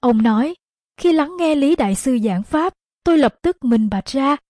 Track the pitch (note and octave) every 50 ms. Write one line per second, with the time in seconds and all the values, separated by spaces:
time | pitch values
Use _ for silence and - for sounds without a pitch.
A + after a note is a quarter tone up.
0 | - B3 A#3+ A3 A3 A#3 A3 G#3+ B3 D#4 F4 _ _ _ _ _ _ _ _ -
1 | - F4 E4+ D#4 D4 D4 F4+ F4+ E4+ D#4+ D#4 D4 C4+ C#4 E4 - B3+ G3+ G3 -
2 | - C4+ B3+ A#3+ G#3 A3 F#3 F3+ G#3 - - D4+ D#4+ F#4+ - _ _ _ _ _
3 | _ - E4+ D#4 C#4 A3+ - _ _ E4+ F#4 _ - B3 A#3 A3+ A3 G#3+ G3+ G3
4 | F#3+ - - C4+ C4+ C#4 D4 C#4+ _ _